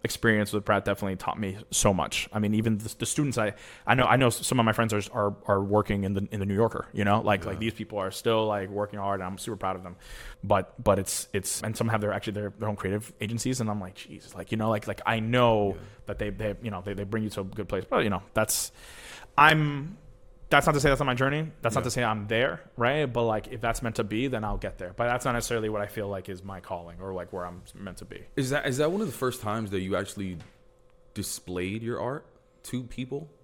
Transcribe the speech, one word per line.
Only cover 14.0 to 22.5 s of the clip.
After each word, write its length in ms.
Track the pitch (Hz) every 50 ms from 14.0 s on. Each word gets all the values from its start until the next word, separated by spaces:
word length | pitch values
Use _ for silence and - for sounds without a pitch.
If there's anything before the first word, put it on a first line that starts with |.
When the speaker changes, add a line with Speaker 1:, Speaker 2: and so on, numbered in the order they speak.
| - - - - - - -
Speaker 1:
like, 160 | - - -
you 60 | -
know, 140 | 110 110 110
like, 180 | 113 107 107 -
like, 140 | 101 - -
I 160 | - 117 113
know 540 | 110 113 120 127 123 117 113 107 104 101 92
Speaker 2:
Yeah. 60 | 80 - - - - -
Speaker 1:
that 120 | - 101 -
they, 120 | 107 104
they, 240 | 98 92 107 107 101 - -
you 80 | 113
know, 100 | 101 92 92
they, 120 | 104 101
they 100 | 92 101
bring 180 | 95 104 113 110
you 60 | 107
to 120 | - - 98
a 20 |
good 240 | 95 92 107 101 -
place. 160 | - 95 - -
But, 160 | - - -
you 60 | 107
know, 120 | 98 92 - - -
that's, 400 | - 107 - - - - - - - - - - - - - - - - - -
I'm, 640 | - 143 156 156 156 151 147 143 143 139 160 202 - - - - - - - - - - -
that's 160 | - 143 139
not 60 | 165 151
to 60 | 147
say 100 | 135 151
that's 80 | 139 131
not 60 | 151
my 80 | 135 127
journey. 360 | 120 135 135 143 151 160 160 - - -
That's 120 | 117 107
not 60 | 135
Speaker 2:
Yeah. 40 | -
Speaker 1:
to 60 | 123 113
say 120 | 127 123
I'm 220 | 113 110 110 101
there, 340 | 104 113 113 123 -